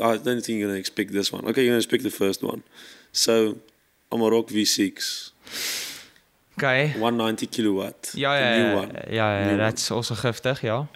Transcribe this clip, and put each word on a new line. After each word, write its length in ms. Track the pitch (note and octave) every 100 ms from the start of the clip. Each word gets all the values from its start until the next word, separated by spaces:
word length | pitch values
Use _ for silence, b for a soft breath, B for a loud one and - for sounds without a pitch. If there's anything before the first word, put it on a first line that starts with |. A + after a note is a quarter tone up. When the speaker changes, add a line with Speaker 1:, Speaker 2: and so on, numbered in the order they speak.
Speaker 1:
I 160 | A#2 A2
don't 240 | B2+ A#2+
think 180 | A2 A2
you're 80 | G#2
gonna 100 | G2
expect 320 | F#2 - G2+
this 180 | G2+ F#2+
one. 140 | G2 -
Okay, 160 | B2
you're 80 | B2
gonna 60 | A#2+
expect 260 | A2+ C3
the 60 | G#2+
first 320 | - G2 F#2
one. 200 | - A2 - B B B B
So, 460 | - - A2+ A2 - - _ _ _ -
Amarok 380 | A#2 A2 A#2 A2+
V 160 | G#2 G2+
six. 640 | - G2 - - - - _ B B B B B B B B _ _ _ -
Speaker 2:
Okay. 360 | C#3 B2+ D3+ A2+
Speaker 1:
One 180 | A#2 A#2
ninety 300 | A2 A2 -
kilowatt. 640 | - G#2+ F#2+ G2 - -
Speaker 2:
Yeah, 200 | - C#3 C#3+
Speaker 1:
The 40 | B2
Speaker 2:
yeah, 120 | A2+
Speaker 1:
new 60 | G#2
Speaker 2:
yeah. 60 | G2
Speaker 1:
one. 160 | -
Speaker 2:
Yeah, 200 | - - A2 G#2+ G2+
yeah, 40 | G2+
Speaker 1:
New 40 |
one. 60 | G2+
Speaker 2:
that's 320 | A2 A2 -
also 240 | A2+ A#2 A#2
giftig, 460 | B2 A2+ B2+ C#3
yeah. 220 | A#2 A#2 D3